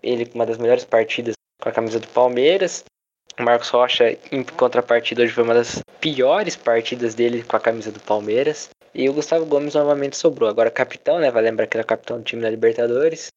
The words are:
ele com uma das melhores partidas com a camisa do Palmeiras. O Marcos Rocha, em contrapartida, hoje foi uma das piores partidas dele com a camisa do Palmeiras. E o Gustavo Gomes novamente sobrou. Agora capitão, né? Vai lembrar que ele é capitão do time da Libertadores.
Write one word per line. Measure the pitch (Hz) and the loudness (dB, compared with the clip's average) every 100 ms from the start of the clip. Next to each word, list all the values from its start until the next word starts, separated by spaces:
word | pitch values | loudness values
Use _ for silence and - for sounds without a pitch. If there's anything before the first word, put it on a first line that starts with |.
ele | 110 123 117 | -2 -4 -4
com | 117 | -4
uma | 117 | -4
das | 117 | -2
melhores | 117 123 | 2 2
partidas | - 113 110 - 117 107 _ _ | 2 0 0 -4 -6 -8 _ _
com | - | -4
a | |
camisa | 113 113 113 | -4 -2 -4
do | 110 | -2
Palmeiras. | - 123 123 139 190 185 - _ _ _ _ _ - | 2 2 4 2 2 0 -6 _ _ _ _ _ -4
O | |
Marcos | 120 120 - | 2 2 2
Rocha, | 123 123 - 120 - - | 2 2 4 2 0 -6
em | 139 | -8
contrapartida, | 123 - 123 123 120 117 117 120 | -6 0 2 2 2 0 0 0
hoje | 120 | 0
foi | 117 | 2
uma | 117 | 2
das | 117 117 - - - | 2 2 -6 -12 -6
piores | 156 135 165 175 175 - | -6 0 2 2 -2 -4
partidas | - 117 113 123 117 | 0 0 0 -4 -4
dele | 110 120 120 | 0 0 0
com | 117 110 | -2 0
a | |
camisa | - 113 110 | 0 -2 -8
do | 104 | -14
Palmeiras. | - 107 104 113 147 151 - _ _ | -4 -2 0 0 0 -4 -14 _ _
E | - 135 | -2 -2
o | |
Gustavo | 143 147 165 160 | 0 0 -2 2
Gomes | 143 147 | 0 0
novamente | 147 147 147 139 - | 0 2 0 -2 0
sobrou. | 165 - 113 | 0 2 0
Agora | 110 113 | 2 0
capitão, | - 127 - - 170 | 0 -4 -4 -2 2
né? | 143 | 2
Vai | 120 | 2
lembrar | 113 110 110 | 2 2 0
que | 113 | -2
ele | |
é | 110 | -2
capitão | 113 - 117 | -4 -4 -8
do | |
time | 113 117 | -8 -4
da | 113 | -4
Libertadores. | 113 117 113 120 123 160 156 - | 2 2 2 0 2 0 -2 -14